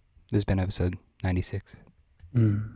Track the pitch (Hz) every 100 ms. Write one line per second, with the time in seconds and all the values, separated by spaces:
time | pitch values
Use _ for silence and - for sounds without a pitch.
0 | _ - - 104 101 95 92 - 90 90
1 | _ _ 95 90 - 98 - - - _
2 | _ _ - 120 110 104 110